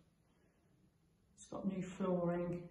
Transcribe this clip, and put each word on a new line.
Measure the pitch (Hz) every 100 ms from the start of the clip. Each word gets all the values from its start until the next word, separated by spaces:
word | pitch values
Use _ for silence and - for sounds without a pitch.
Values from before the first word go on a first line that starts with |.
| - _ _ _ _ _ _ _ - _ _ _ _ -
It's |
got | - - 196
new | 185
flooring, | 175 - 185 175 170 175 175 175 -